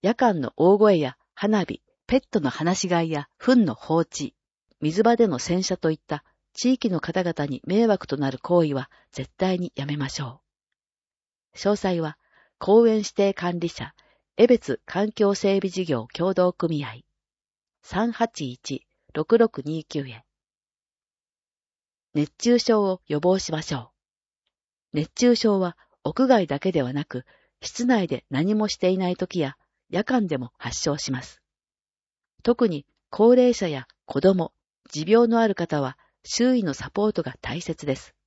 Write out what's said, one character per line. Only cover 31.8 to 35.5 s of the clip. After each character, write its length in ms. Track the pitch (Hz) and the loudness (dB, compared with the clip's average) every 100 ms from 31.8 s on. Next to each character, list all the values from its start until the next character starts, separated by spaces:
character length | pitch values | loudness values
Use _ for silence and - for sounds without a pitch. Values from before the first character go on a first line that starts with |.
| _ _ _ _ _ _ | _ _ _ _ _ _
特 240 | - 240 233 | -2 2 2
に 200 | 151 - _ _ | 0 -10 _ _
高 240 | - 226 | 2 6
齢 180 | 254 247 | 6 4
者 140 | 233 180 | 2 -4
や 180 | 139 - _ - | -6 -10 _ -6
子 140 | 135 | 2
供、 320 | 185 190 165 _ _ _ _ | 4 4 -2 _ _ _ _
持 140 | 147 160 | -8 2
病 200 | 226 240 | 4 4
の 120 | 233 | 4
あ 60 | |
る 80 | 226 | 2